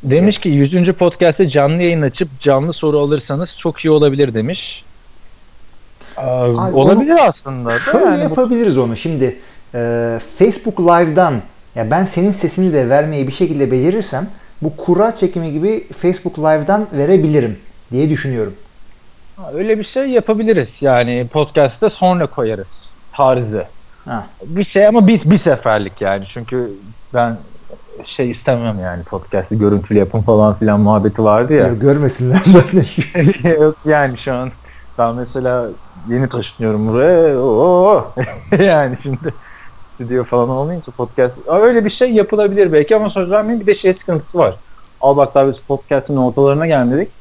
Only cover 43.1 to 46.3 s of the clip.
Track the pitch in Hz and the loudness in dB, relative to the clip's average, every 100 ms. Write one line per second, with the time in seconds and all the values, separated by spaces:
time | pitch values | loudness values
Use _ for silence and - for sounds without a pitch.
43.1 | 185 180 202 214 233 202 202 185 185 - | -4 0 0 0 -2 0 0 0 -2 -2
44.1 | 165 - 180 127 92 - - - - 135 | -4 -4 0 0 -2 -16 -20 -20 -2 0
45.1 | 139 139 139 135 131 - 135 - 143 - | 2 2 2 2 0 -6 -8 -2 -4 -2
46.1 | 143 127 | -2 0